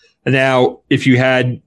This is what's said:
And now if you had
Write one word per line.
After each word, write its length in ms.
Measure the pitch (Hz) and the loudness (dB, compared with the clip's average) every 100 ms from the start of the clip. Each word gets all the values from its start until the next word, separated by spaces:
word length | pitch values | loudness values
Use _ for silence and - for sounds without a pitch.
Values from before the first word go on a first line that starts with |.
| _ _ | _ _
And 100 | - | -2
now 460 | 135 135 127 127 - - | 0 2 2 0 -2 -4
if 180 | 139 131 | -2 0
you 120 | 123 | 2
had 420 | 131 127 127 120 | 2 0 -2 -6